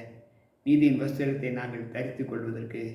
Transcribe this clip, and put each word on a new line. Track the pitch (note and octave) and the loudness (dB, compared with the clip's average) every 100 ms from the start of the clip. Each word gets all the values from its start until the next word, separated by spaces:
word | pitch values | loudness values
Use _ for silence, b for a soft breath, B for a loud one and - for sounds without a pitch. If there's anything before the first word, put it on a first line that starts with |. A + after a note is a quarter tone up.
| A#2 - b b b _ C#3 | -10 -16 b b b _ 4
நீதியின் | D3 D3 B2+ | 6 8 6
வஸ்திரத்தை | - C3 C#3 C3+ B2+ | 0 -2 -2 -2 -2
நாங்கள் | B2 B2 A#2 A2+ | -4 -6 -8 -8
தரித்து | B2 B2+ - C3+ | -6 -6 -6 -6
கொள்வதற்கு | A#2 A2+ A2+ A2+ A#2 A2+ | -6 -6 -6 -8 -8 -8